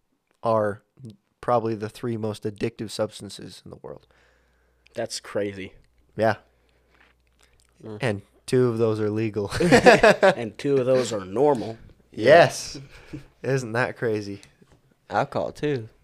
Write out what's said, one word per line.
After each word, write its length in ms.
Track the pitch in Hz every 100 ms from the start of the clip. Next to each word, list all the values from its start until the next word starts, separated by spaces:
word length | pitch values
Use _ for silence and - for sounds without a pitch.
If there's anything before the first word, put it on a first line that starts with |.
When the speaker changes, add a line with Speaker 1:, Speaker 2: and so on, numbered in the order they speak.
| _ _ _ _
Speaker 1:
are 380 | 117 110 104 104 _ _ 120 - _ _
probably 340 | - 120 113 110
the 140 | 104
three 280 | - 123 113
most 260 | 110 104
addictive 460 | 110 101 117 - 110
substances 720 | - 107 - 101 - - - -
in 60 |
the 60 | -
world. 300 | - 73 _ _ _ _ _ _ _ _ _
Speaker 2:
That's 260 | - 113 -
crazy. 540 | - 107 104 98 92 - _ _ _ -
Speaker 1:
Yeah. 200 | 110 101 _ _ _ _ _ _ _ _ _ _ _ _ _ _
Speaker 3:
Mm. 140 | 110 107
Speaker 1:
And 200 | 127 101 - _ -
two 220 | 127 123
of 80 | 113
those 220 | 113 107
are 100 | 107
legal. 420 | 107 113 104 101 -
<laughs> 0 |
Speaker 2:
<laughs> 60 |
And 960 | 175 240 - 214 220 - 196 120 113 -
two 200 | 143 139
of 80 | 123
those 260 | 131 113
are 140 | 107 92
normal. 520 | 104 147 127 104 113 - - _
Speaker 1:
Yes. 680 | - 113 165 135 - - 143 135 - - 147 - _
Isn't 300 | 120 139 117
that 240 | 113 107 -
crazy? 440 | 120 107 101 98 - _ _ _ _ _ -
Speaker 3:
Alcohol, 420 | 101 135 113 62
too. 380 | - 147 135 113 _